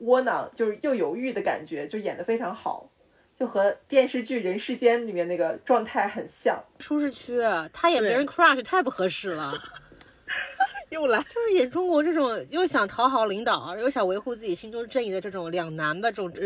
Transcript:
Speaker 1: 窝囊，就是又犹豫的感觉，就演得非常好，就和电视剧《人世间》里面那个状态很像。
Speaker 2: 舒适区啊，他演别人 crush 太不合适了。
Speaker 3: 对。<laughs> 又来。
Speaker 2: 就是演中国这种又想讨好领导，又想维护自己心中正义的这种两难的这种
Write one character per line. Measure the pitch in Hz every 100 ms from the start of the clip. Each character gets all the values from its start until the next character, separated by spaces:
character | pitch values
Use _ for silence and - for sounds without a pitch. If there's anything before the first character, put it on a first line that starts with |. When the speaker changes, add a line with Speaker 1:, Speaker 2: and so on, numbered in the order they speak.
Speaker 1:
窝 | 233 254
囊， | 254 160 -
就 | - 220
是 | 208
又 | 294
犹 | 240 147 196
豫 | 254
的 | 214
感 | 190 123
觉， | 156 147 147
就 | 214
演 | 196
得 | -
非 | 180 226
常 | 196
好， | 214 - - - _ _ _ _ -
就 | 247
和 | 202 202 - -
电 | 277 254
视 | 254
剧 | 220 247
《人 | 180 202
世 | - 240
间》 | 240 240 226
里 |
面 | 175 175
那 | 175
个 | 160 -
状 | - 233
态 | 220 254 202
很 | 220 -
像。 | - 233 - - -
Speaker 2:
舒 | - 294
适 | 285
区 | - - 240
啊， | 226 175 160
他 | - 339
演 | 285
别 | 214
人 | 214 233
crush | - 330 262
太 | 220 370
不 | 269
合 | - 185
适 | 147 196
了。 | 156 143
Speaker 3:
对。 | 139 - - - - - _ -
<laughs> | - - - - - -
又 | 320 285
来。 | 233
Speaker 2:
就 | - 466
是 | 466
演 | 370 254
中 | 311 359
国 | 302
这 | 311
种 | 320 262 208 131
又 | 311 370
想 | 247 202
讨 | - 254
好 | 262 214
领 | 196
导， | 240 170 139 202
又 | 247
想 | 269 185
维 | 196
护 | 254
自 | 226
己 | 220
心 | 170 220
中 | 233 233
正 | 262
义 | 220
的 | 190
这 | 196
种 | 185 165
两 | 175 165 151
难 | 151 170
的 | 226
这 | 214
种 | 180 165